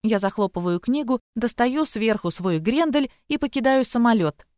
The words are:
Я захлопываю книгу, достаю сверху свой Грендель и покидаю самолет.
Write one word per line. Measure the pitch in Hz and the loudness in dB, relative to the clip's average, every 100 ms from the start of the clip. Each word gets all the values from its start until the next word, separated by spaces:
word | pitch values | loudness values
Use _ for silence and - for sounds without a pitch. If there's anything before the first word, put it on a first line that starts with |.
Я | 208 196 | 0 0
захлопываю | 196 202 208 - 180 175 | -2 -2 -4 -2 -2 -2
книгу, | - 277 247 254 _ - | -2 -2 0 -2 _ -4
достаю | 233 - 247 269 311 | -4 0 0 0 -2
сверху | 220 220 214 175 | 0 0 0 -2
свой | - 185 160 | -2 -2 -2
Грендель | 165 269 330 285 277 _ _ | 0 0 2 2 -2 _ _
и | 294 | -4
покидаю | 277 277 254 269 254 | -2 0 2 2 2
самолет. | 240 233 226 160 - _ | 2 2 4 0 -4 _